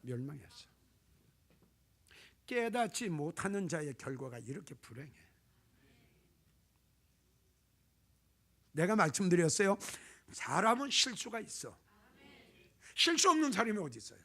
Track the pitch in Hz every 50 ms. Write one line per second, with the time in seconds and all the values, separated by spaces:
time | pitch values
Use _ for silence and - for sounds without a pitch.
0 | - 123 127 120 127 139 151 139 95 - - - - _ _ _ _ _ _ _
1 | _ _ _ _ _ _ _ _ _ _ _ _ _ _ _ _ _ _ _ _
2 | _ _ - - - - _ _ _ - 254 240 233 233 208 247 233 196 - -
3 | 247 202 165 151 147 160 170 - - 196 196 202 196 165 160 165 151 147 135 -
4 | - 131 135 123 139 131 123 120 113 117 135 190 190 - 151 120 - - 113 117
5 | 147 147 - - - _ _ _ _ _ _ _ _ _ _ _ _ _ _ _
6 | _ _ _ _ _ _ _ _ _ _ _ _ _ _ _ _ _ _ _ _
7 | _ _ _ _ _ _ _ _ _ _ _ _ _ _ _ _ _ _ _ _
8 | _ _ _ _ _ _ _ _ _ _ _ _ _ _ _ 151 160 180 220 214
9 | 175 156 - - 202 180 175 175 170 156 - - 202 196 202 - - - - -
10 | - - - - _ _ - - - - 131 165 190 220 240 247 277 277 - -
11 | - 262 233 - - 240 214 226 214 - - - - 123 98 _ _ _ _ _
12 | _ _ _ - - - - - - - - - - - _ _ - - - -
13 | - 330 339 311 - 392 330 311 311 285 226 185 233 226 214 208 175 143 117 113
14 | 101 - - - -